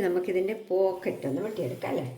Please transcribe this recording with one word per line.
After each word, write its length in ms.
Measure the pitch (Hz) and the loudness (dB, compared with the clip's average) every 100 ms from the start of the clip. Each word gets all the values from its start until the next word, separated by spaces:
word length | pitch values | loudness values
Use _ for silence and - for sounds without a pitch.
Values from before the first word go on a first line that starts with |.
| 190 | 4
നമുക്കിതിൻ്റെ 460 | 180 180 185 190 220 - | 2 2 2 0 -2 0
പോക്കറ്റ് 560 | 185 190 180 - 123 139 | 4 4 2 -4 -2 -2
ഒന്ന് 120 | 143 214 | -2 -2
വെട്ടിയെടുക്കാം 440 | 214 135 123 - | -2 -4 -4 -2
അല്ലേ? 140 | 180 127 | -2 -2